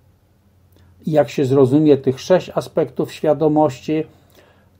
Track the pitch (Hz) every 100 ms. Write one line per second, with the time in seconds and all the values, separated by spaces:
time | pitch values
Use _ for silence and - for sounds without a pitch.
0 | _ _ _ _ _ _ _ _ _ _
1 | - 151 139 - 131 139 127 147 151 135
2 | - 127 - 185 - - - - 156 -
3 | 156 - 156 143 156 151 151 127 - 156
4 | 156 _ _ _ _ _ _